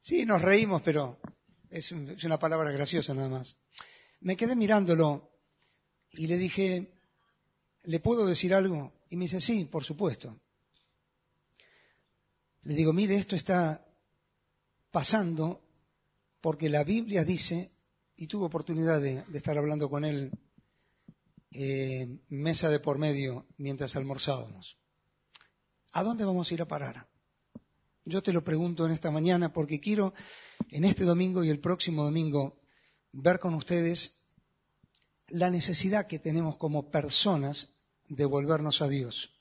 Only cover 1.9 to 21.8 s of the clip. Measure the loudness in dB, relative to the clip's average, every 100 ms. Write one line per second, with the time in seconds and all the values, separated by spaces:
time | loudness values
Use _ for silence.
1.9 | -6 -10 -8 -2 0 2 0 0 -2 0
2.9 | 0 -2 -2 -4 -4 -8 -16 _ -18 -18
3.9 | -20 -20 _ -4 0 0 2 4 4 6
4.9 | 4 4 2 -8 _ _ _ _ _ _
5.9 | _ _ -8 -2 0 -2 0 0 0 -6
6.9 | _ _ _ _ _ _ _ _ _ -4
7.9 | -2 2 2 4 2 4 4 4 -2 -6
8.9 | _ _ -6 -4 -2 0 0 -2 -6 -6
9.9 | -2 -2 -2 -12 -18 _ _ _ _ _
10.9 | _ _ _ _ _ _ _ _ _ _
11.9 | _ _ _ _ _ _ _ -6 2 4
12.9 | 4 4 2 0 -4 2 2 2 -2 _
13.9 | _ _ _ _ _ _ _ _ _ _
14.9 | 0 4 4 2 0 -2 -4 _ _ _
15.9 | _ _ _ _ _ -4 0 0 2 2
16.9 | 0 0 0 0 0 0 -2 -6 _ _
17.9 | _ _ _ -8 -4 -4 -4 -4 0 2
18.9 | 2 0 -4 -8 -8 -4 -2 0 -2 -2
19.9 | -2 -2 -4 -6 -12 _ _ _ _ _
20.9 | _ -20 -20 _ -20 _ -8 -4 -4